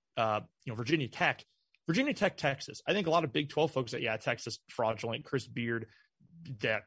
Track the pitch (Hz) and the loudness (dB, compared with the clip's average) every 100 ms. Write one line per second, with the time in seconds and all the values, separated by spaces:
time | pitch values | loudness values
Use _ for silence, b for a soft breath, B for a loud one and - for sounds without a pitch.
0 | _ - 110 107 - _ - 110 117 160 | _ 0 2 2 -2 _ -8 -4 2 2
1 | 123 - 165 120 - _ _ _ - 175 | 2 0 2 0 -6 _ _ _ 0 2
2 | 285 - 196 - 147 139 - - - 196 | 2 2 0 2 0 0 -6 -8 0 0
3 | 160 165 156 151 147 151 156 143 117 123 | 4 4 2 0 0 2 2 2 -2 -2
4 | 120 110 135 120 117 - - - 113 110 | -2 -2 -2 -2 -4 -10 -8 0 0 0
5 | 117 117 - 135 - 120 117 117 110 b | -2 -6 -2 -4 -4 -6 -2 -2 -6 b
6 | b _ _ - 165 123 120 107 | b _ _ -18 -14 -4 0 0